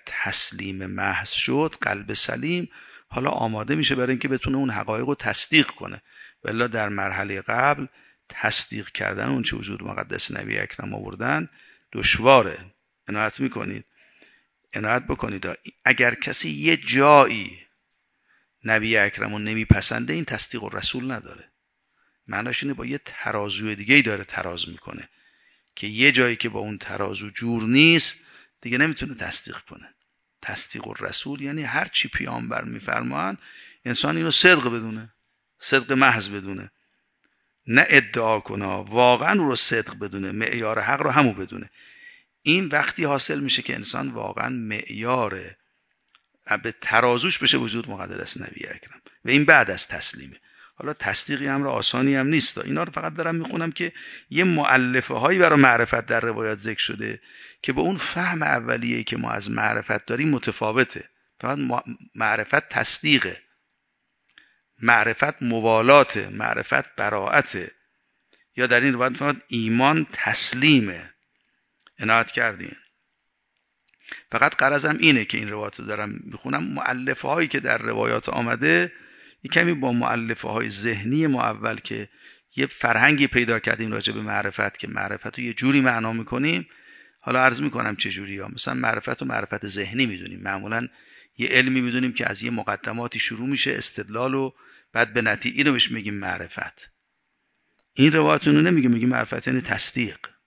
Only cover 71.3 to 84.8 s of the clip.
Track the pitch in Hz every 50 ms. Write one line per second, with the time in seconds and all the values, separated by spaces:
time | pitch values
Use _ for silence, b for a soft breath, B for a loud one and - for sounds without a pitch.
71.3 | _ _ _ _ _ _ _ _ _ _ _ _ _ - - 107 113 117 117 -
72.3 | - 120 120 113 101 92 92 85 82 - _ _ _ _ _ _ _ _ _ _
73.3 | _ _ _ _ _ _ _ _ _ _ _ _ _ _ B B B B B B
74.3 | - 113 131 147 - - 127 135 143 147 135 151 151 - - 160 143 120 104 -
75.3 | - 117 110 104 104 107 104 104 - - - 104 104 104 104 104 104 - - -
76.3 | - 104 - 131 135 143 165 - 135 143 - - 127 127 127 135 135 - - 131
77.3 | 147 170 165 139 - 135 - 123 120 113 113 113 113 110 110 117 117 113 - -
78.3 | - - 117 117 120 113 131 151 165 175 175 175 - B B B B B B B
79.3 | B B - 135 - 170 175 175 175 143 131 127 123 120 120 120 117 120 117 113
80.3 | 117 - - 113 107 113 117 113 101 101 104 117 113 101 104 113 131 151 160 156
81.3 | 135 123 117 113 107 107 107 113 110 110 - - 113 110 104 - b b b b
82.3 | b b b b - 131 135 139 - - - 117 117 110 - 147 151 139 139 131
83.3 | - 123 120 113 113 110 - 117 110 107 113 110 107 107 104 110 107 107 107 107
84.3 | 104 104 104 101 - - 104 101 - -